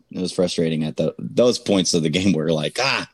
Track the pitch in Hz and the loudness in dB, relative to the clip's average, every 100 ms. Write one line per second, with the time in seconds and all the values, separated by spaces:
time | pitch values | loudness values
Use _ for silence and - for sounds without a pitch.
0 | _ - 90 - 90 - 82 78 78 - | _ -8 -6 0 0 0 0 0 -4 -2
1 | 78 - - - 123 113 - 98 82 87 | -4 -4 -4 2 2 2 0 2 2 2
2 | 80 85 98 78 78 78 76 - 131 117 | 2 2 2 2 0 0 -2 -2 -2 -2
3 | 87 | -4